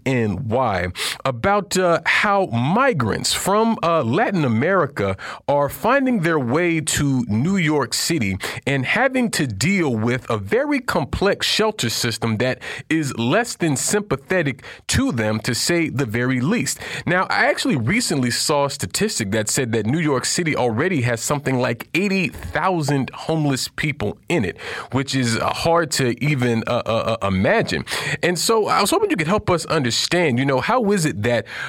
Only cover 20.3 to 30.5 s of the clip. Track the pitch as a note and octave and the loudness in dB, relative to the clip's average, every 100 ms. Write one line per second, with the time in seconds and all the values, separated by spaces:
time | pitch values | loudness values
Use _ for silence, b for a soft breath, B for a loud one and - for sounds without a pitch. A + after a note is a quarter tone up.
20.3 | - E3 A2 B2 A2 F3+ D#3 A#2+ A#2 - | -2 0 0 0 0 0 0 0 -2 -2
21.3 | D3 C#3+ B2+ B2 A#2 - D#3+ G3+ F#3+ E3 | -2 0 0 0 -2 -4 -2 0 0 -2
22.3 | - - D3 F#3 E3+ C#3 C#3 A#2 - - | -6 -6 -2 0 0 2 0 -2 -6 -4
23.3 | D#3+ D3 C3 - - D#3 - G#2 - - | 0 0 0 -4 -4 -4 -2 -4 -6 -2
24.3 | E3 F#2 - B B B C3 C3+ C3+ A#2+ | -2 -2 -4 B B B -2 0 0 0
25.3 | A2+ - - E3+ E3+ E3 - B2+ - D3 | 0 -2 0 2 2 2 0 0 0 0
26.3 | C#3 B2 A2+ - B2 - A2 - A2+ G2 | 2 2 0 0 -2 0 0 0 -2 0
27.3 | F#2+ B2 G#3 - D#2 - B B B E3 | 2 2 2 0 -4 -4 B B B -2
28.3 | F3 - A3+ G3 F3 G3+ F4 G#4 A#3+ D#3 | 0 0 2 2 2 2 2 0 0 0
29.3 | G#3 G#3 E3+ - D#3+ A#2+ - - F3 D#3+ | 0 2 0 0 0 0 -2 0 2 2
30.3 | A#2+ C#3 | 2 2